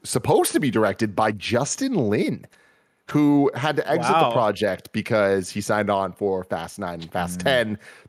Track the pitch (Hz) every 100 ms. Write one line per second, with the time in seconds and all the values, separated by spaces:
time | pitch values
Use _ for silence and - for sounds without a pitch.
0 | - - - 208 349 320 143 110 107 92
1 | 110 90 110 107 - 117 143 - 269 220
2 | 107 110 311 151 - _ _ _ _ _
3 | - 147 147 143 139 120 151 151 - 156
4 | 131 160 135 120 107 98 104 92 - 110
5 | - 110 98 98 92 104 101 107 104 98
6 | 95 - 101 95 90 90 85 - 92 85
7 | 80 92 87 90 92 127 110 104 - -